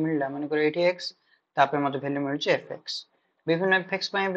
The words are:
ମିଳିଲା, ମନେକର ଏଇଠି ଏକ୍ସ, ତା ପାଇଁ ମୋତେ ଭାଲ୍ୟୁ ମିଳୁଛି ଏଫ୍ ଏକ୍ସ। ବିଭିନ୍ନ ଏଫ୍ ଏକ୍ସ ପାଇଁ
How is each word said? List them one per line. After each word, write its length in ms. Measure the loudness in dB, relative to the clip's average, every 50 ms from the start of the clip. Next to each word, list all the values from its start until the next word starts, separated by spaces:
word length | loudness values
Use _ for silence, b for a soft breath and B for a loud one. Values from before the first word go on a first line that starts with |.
| 0
ମିଳିଲା, 240 | 0 0 0 0 -2 -4
ମନେକର 240 | -6 -4 -2 0 2 2
ଏଇଠି 140 | 2 2 2 2 2
ଏକ୍ସ, 160 | 2 0 -4 -12 -12 _ _ _ _ _ _ _ 0
ତା 40 | 2 2
ପାଇଁ 160 | 2 2 0 0
ମୋତେ 120 | -2 -2 -4 -4
ଭାଲ୍ୟୁ 160 | -4 -2 -2 -2
ମିଳୁଛି 240 | -2 -4 -2 0 0 0
ଏଫ୍ 120 | 0 -2 -6 -14
ଏକ୍ସ। 180 | -12 -12 -12 -12 -12 -12 _ _ _ _ _ _ _ -2
ବିଭିନ୍ନ 260 | 0 0 2 4 4 2 2
ଏଫ୍ 140 | 2 0 -4
ଏକ୍ସ 100 | -4 -4 -4 -2
ପାଇଁ 140 | -2 0 0 0